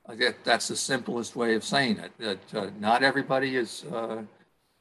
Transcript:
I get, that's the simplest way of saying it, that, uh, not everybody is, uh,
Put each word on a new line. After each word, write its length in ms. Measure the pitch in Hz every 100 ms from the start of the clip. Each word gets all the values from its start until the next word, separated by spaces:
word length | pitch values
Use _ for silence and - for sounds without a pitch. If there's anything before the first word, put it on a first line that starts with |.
| -
I 60 |
get, 300 | 113 123 -
that's 240 | - 113 -
the 80 | -
simplest 600 | - 131 104 120 107 131
way 180 | 117 110
of 60 |
saying 360 | - 139 127 92
it, 140 | 90 -
that, 360 | 110 95 -
uh, 160 | 107 98 104
not 220 | 104 123
everybody 540 | 135 135 139 131 135 131
is, 280 | 113 - 151
uh, 300 | 117 113 113 107 _ _ _ _ _